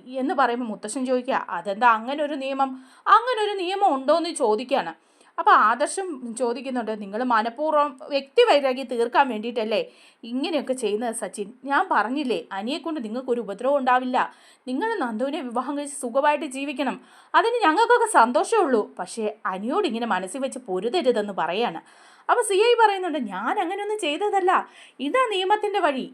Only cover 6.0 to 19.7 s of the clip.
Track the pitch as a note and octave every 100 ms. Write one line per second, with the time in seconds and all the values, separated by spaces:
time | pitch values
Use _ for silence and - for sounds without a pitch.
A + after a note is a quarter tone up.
6 | F#4+ C4+ B3 A3+ B3 A#3+ C4+ B3+ A3 A3
7 | G3+ G#3 B3+ A3+ A#3 A#3 D#4 D4+ D4 C4
8 | - C#4+ C4+ - A#4+ D4+ C4+ B3+ B3+ B3
9 | A#3 E4 C4+ G#3+ A3+ A#3+ A3 G#3+ - -
10 | - _ A#3 B3 D#4+ D4+ A3 C4 G#3+ G#3
11 | A#3+ A3 G3 F#3+ G3 - C4+ C#4 F#4+ C#4
12 | G#3+ C4+ C4+ F#3+ - G3 G#3+ D#4+ E4 D#4
13 | G#3+ A#3 C4 A#3+ G3 G3 B3 C#4+ B3+ B3+
14 | B3+ B3+ F3+ - - _ - B3+ A4 A4+
15 | B3+ G#3+ C4+ D#4 B3+ A#3 B3+ C#4+ C#4+ -
16 | B3 A#3+ D4 D4 D4+ C4 C#4 C4+ C4+ F#3
17 | - - - D#4 G4+ B4 E4 D#4 A4+ A#4+
18 | G#4+ E4 A#3 B3+ F#4 A4+ E4 A#3+ G3+ -
19 | F3 - G#3+ - G3 F#3+ G#3+